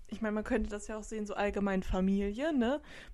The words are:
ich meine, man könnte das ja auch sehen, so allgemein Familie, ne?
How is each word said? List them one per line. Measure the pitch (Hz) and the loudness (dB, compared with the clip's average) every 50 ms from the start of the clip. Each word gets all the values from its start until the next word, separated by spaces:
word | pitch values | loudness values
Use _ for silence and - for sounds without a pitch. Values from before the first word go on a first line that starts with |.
| - | -12
ich | - 220 190 | -10 -8 -4
meine, | 220 214 208 | -2 -2 0
man | 214 214 | -2 0
könnte | - 247 233 220 208 | 0 0 0 0 0
das | 208 208 - - | -4 -6 -6 -8
ja | 220 214 | -8 -8
auch | 208 | -8
sehen, | - 226 220 214 | -6 -6 -6 -4
so | 202 196 | -4 -2
allgemein | - 208 202 - 202 196 202 190 190 | 0 0 2 2 2 2 2 2 2
Familie, | 190 - - 185 185 196 196 196 202 202 202 226 277 330 311 | 2 2 2 4 4 4 4 4 2 0 0 0 0 2 2
ne? | 262 226 233 277 302 - - - - - - | 4 4 4 2 0 -2 -8 -16 -16 -16 -16